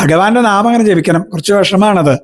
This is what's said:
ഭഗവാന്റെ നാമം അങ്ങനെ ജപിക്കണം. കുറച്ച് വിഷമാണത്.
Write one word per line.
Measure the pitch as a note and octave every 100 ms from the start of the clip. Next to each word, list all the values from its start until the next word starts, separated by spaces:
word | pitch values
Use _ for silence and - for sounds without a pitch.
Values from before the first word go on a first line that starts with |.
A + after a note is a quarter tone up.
ഭഗവാന്റെ | C#3+ D#3+ G3+ B3
നാമം | A3+ G3 A#3
അങ്ങനെ | A#3
ജപിക്കണം. | G#3+ E3+ E3 E3
കുറച്ച് | - E3 E3+
വിഷമാണത്. | G3+ F#3+ F#3+ G#3 F#3+ D3 C3